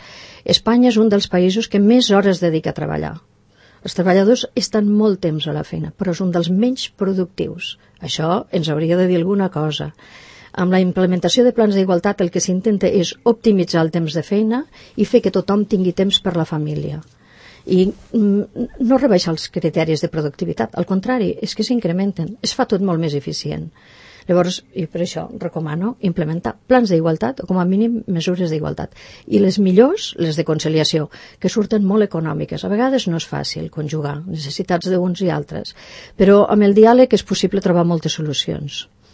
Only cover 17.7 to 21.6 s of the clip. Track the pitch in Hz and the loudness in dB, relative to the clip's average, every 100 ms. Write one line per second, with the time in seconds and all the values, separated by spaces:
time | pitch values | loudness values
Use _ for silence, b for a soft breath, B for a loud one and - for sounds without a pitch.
17.7 | 185 185 - - 233 208 202 - - 240 | 2 2 -2 -4 0 2 2 -2 -6 -8
18.7 | - 240 262 269 185 175 160 - 180 160 | -2 2 2 4 2 0 -4 -6 -4 -2
19.7 | 165 160 156 170 160 147 - 170 - 226 | 0 0 0 -2 -4 -6 -4 -6 -4 -4
20.7 | - 180 190 220 254 180 - 208 - | -4 -2 -2 -2 -2 -2 -4 -6 -4